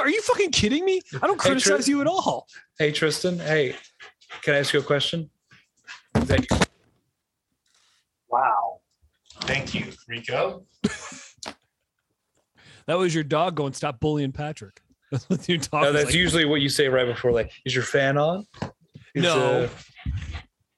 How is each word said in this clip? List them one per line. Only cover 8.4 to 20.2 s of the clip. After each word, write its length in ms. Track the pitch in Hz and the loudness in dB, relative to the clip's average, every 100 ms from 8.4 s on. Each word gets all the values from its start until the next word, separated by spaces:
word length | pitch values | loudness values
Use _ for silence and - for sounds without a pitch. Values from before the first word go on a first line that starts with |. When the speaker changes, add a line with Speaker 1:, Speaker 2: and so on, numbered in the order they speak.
| 131 107 - - _ _ _ _ _ - | 2 0 -2 -8 _ _ _ _ _ -12
Speaker 2:
Thank 320 | - 135 135 | -4 -4 -4
you, 180 | 190 - - - | -8 -8 -12 -14
Rico. 560 | 117 120 127 190 - - _ | -12 -6 -4 -4 -6 -18 _
<laughs> 120 | - - - - - - - - _ _ _ _ _ _ _ _ _ _ - - - | -6 -6 -16 -18 -20 -18 -18 -18 _ _ _ _ _ _ _ _ _ _ -20 -14 -4
Speaker 1:
That 120 | 170 | 0
was 160 | 185 | 2
your 80 | 160 | 0
dog 320 | 151 151 180 | 0 0 0
going, 180 | 156 143 | -2 -4
"Stop 280 | 135 151 131 | -4 -6 -2
bullying 320 | 156 151 139 | -2 0 -2
Patrick." 480 | 135 147 160 101 - _ | -4 -8 -10 -16 -20 _
<laughs> 160 | _ - | _ -8
That's 160 | 135 - | -6 -4
what 200 | 185 - | -4 0
your 100 | 175 | -2
dog 140 | - | 0
Speaker 2:
No, 60 | 151 | 2
Speaker 1:
was 100 | 151 | 4
Speaker 2:
that's 120 | 147 147 | 4 2
Speaker 1:
like. 80 | |
Speaker 2:
usually 300 | 147 180 160 | 2 2 2
what 160 | 151 151 | 4 2
you 80 | 139 | 2
say 200 | - 143 | 2 2
right 180 | 131 123 | 2 0
before, 240 | 117 123 | 0 2
like, 220 | 117 110 - | 2 0 -6
"Is 80 | - | -4
your 120 | 127 | -4
fan 340 | 120 143 135 143 | 0 2 2 2
on?" 280 | 151 180 208 - - - _ - - | 2 0 -6 -10 -10 -12 _ -20 -10
Is, 80 | 143 | -2
Speaker 1:
No. 420 | 170 156 127 127 | 2 2 2 2
Speaker 2:
uh, 40 | 120 - - - - - | -2 -6 -20 -12 -6 -6